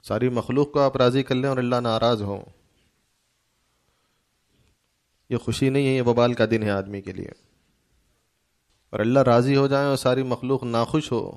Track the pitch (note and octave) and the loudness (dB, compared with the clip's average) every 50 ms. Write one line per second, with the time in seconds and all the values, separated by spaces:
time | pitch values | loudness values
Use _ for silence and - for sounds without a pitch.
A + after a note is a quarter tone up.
0 | _ - G#2 A2 B2 B2+ B2 A#2 A2 - A#2+ C#3 D3 C#3+ - C#3+ C#3 C3+ - C3 | _ -4 -2 0 0 0 -2 -2 -4 -2 -2 -2 -2 0 0 0 0 0 2 2
1 | B2+ B2 B2 C3+ C3 - C3 B2+ B2+ C#3 C3+ B2+ B2 A#2+ B2 B2 A#2+ A#2+ A2 A2 | 2 2 2 2 -2 0 -2 -2 -2 -2 -2 -2 -2 0 -2 -2 0 0 -2 2
2 | A2+ A#2 A#2+ G#2+ G#2 G2 G2+ G2 - - - _ _ _ _ _ _ _ _ _ | 2 0 0 0 -2 -6 -8 -10 -12 -16 -20 _ _ _ _ _ _ _ _ _
3 | _ _ _ _ _ _ _ _ _ _ _ _ _ _ _ _ _ _ _ _ | _ _ _ _ _ _ _ _ _ _ _ _ _ _ _ _ _ _ _ _
4 | _ _ _ _ _ _ _ _ _ _ _ _ _ _ _ _ _ _ _ _ | _ _ _ _ _ _ _ _ _ _ _ _ _ _ _ _ _ _ _ _
5 | _ _ _ _ _ _ A#2+ A#2 - - A2+ - C#3 C3+ C3 C#3 C#3+ C3+ C3 C3 | _ _ _ _ _ _ -6 -6 -4 -4 -2 0 0 0 2 2 0 2 0 2
6 | B2 A#2+ A#2 A#2+ A#2+ A#2+ B2 A#2 A2+ A2 A2+ A2 G#2+ G#2 G2+ G2 F#2+ G2+ G#2 G2+ | 2 2 4 4 4 2 2 0 0 0 2 0 0 -2 -2 -2 -4 -6 -10 -12
7 | F#2+ G#2+ F#2+ F#2 - - - _ _ _ _ _ _ _ _ _ _ _ _ _ | -10 -12 -12 -12 -12 -12 -14 _ _ _ _ _ _ _ _ _ _ _ _ _
8 | _ _ _ _ _ _ _ _ _ _ _ _ _ _ _ _ _ _ - G#2 | _ _ _ _ _ _ _ _ _ _ _ _ _ _ _ _ _ _ -4 -2
9 | G#2 A2+ B2+ C#3 C3 B2 A#2+ A#2+ B2 C3+ C#3 C#3 C#3 C#3 C#3 C#3 C#3+ C#3+ C#3 B2+ | 0 2 4 4 4 6 6 4 4 4 2 2 2 2 2 2 2 0 0 0
10 | - B2+ B2+ C3 C3 B2+ B2 - - B2+ C3+ B2+ - A#2+ A#2 A#2 A#2 - - D#3+ | 0 0 0 0 0 -4 -4 -6 -2 -2 -2 -2 -2 -2 0 0 0 0 0 -2
11 | D3+ - B2+ A2+ - - - | -2 -2 -4 -4 -4 -6 -12